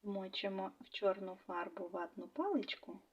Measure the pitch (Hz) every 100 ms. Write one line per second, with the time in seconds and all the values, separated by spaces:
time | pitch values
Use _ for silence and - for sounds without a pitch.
0 | 208 196 190 - 202 190 190 - - -
1 | 196 196 190 185 - 175 175 - 175 185
2 | - - 180 - 381 330 - - - 196
3 | -